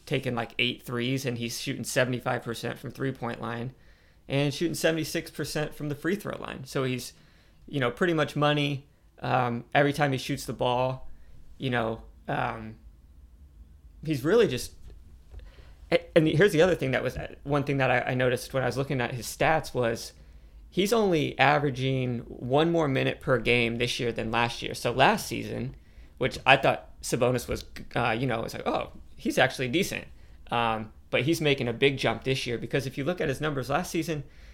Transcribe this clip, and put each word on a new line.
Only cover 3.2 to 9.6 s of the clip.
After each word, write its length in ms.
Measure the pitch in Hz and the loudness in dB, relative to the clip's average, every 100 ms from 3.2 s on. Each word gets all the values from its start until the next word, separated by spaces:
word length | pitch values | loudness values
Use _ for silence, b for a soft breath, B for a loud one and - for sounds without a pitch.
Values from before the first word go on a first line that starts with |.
| 120 - | -6 -6
line 300 | 113 117 123 - b b b b - | -6 -6 -8 -12 b b b b -4
and 260 | 139 143 | 0 0
shooting 220 | 139 165 - | 0 -2 2
seventy-six 560 | 165 160 151 170 - | 2 2 0 -4 -6
percent 420 | - 147 160 156 | -6 -6 -4 -4
from 140 | - 151 | -4 -6
the 80 | 143 | -4
free 180 | 165 | -2
throw 220 | 202 - - | -2 -4 -8
line. 260 | - - 131 | -8 -10 -6
So 180 | 143 | -2
he's, 300 | 131 127 - b b b b b - | -2 -2 -6 b b b b b -8
you 140 | 143 | 0
know, 100 | 123 | 0
pretty 240 | - 185 | 2 2
much 220 | 160 143 143 | 4 2 2
money, 500 | 147 147 143 135 - b b - | 2 4 0 -2 -10 b b -8
um, 420 | 127 127 120 120 | 0 2 2 -2